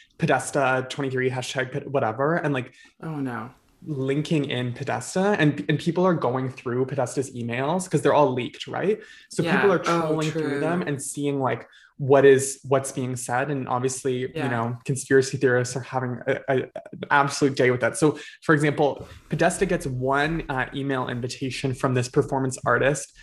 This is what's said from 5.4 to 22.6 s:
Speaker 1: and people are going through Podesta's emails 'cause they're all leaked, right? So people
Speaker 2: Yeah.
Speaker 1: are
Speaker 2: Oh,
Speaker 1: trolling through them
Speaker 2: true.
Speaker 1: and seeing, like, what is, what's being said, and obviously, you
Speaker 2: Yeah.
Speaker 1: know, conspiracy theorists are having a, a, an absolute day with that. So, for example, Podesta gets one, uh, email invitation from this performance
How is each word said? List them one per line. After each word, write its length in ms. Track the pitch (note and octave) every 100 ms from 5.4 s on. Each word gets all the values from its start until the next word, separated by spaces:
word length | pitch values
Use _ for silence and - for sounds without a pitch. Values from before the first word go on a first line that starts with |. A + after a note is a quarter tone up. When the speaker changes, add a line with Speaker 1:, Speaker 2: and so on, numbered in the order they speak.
| D3+ C#3+ -
Speaker 1:
and 100 | D3
people 260 | E3+ D#3+ F#3
are 80 |
going 340 | D#3+ C3 C3 B2+
through 360 | - B2+ B2 B2+
Podesta's 440 | B2+ B2 - C3 B2
emails 520 | A#2 A#2+ C#3 F#3 F3+
'cause 100 | D3+
they're 120 | D3+
all 180 | C3 C#3+
leaked, 340 | B2+ A#2 - -
right? 320 | B2 E3 G#3+ - - -
So 120 | -
people 260 | E3+ F#3 G3+
Speaker 2:
Yeah. 60 |
Speaker 1:
are 60 | E3+
Speaker 2:
Oh, 200 | F3 E3+
Speaker 1:
trolling 300 | D#3+ D#3 D#3
through 300 | D#3+ D3+ C#3
them 200 | D#3 F3
Speaker 2:
true. 80 | E3
Speaker 1:
and 120 | C#3
seeing, 380 | - - C#3+ C#3
like, 280 | C3 A#2+ - - _ -
what 260 | C3+ C#3 C#3
is, 340 | C3 C3 - B2+
what's 240 | C3+ C3
being 240 | - B2+ B2+
said, 340 | - B2 C#3
and 160 | C#3+ B2+
obviously, 520 | B2 C3 - C3+ B2+
you 120 | B2+
Speaker 2:
Yeah. 140 | D#3+ C3
Speaker 1:
know, 280 | A#2+ A#2 B2
conspiracy 520 | - B2+ - C3+ C3 B2+
theorists 380 | C3 B2 A#2+ C3+
are 40 |
having 380 | A#2+ C3 B2 B2 -
a, 140 | C3+ -
a, 60 | C3
an 140 | - - - - -
absolute 460 | C#3+ C#3 - C#3+ C3
day 140 | B2+
with 100 | A#2+
that. 160 | A#2 -
So, 220 | D#3 D3 - -
for 120 | -
example, 520 | D#3 D3+ D3 C#3+ - - - -
Podesta 340 | D3+ E3 F3+ F#3
gets 200 | E3+ C#3
one, 580 | B2 B2+ C#3 D3+ E3 D3
uh, 160 | C3 B2
email 340 | C#3 C#3 C3+ A#2+
invitation 640 | B2 B2 - C3+ - C3+
from 200 | B2 C3+
this 140 | B2+ A#2+
performance 500 | - D3 C3+ C3 B2+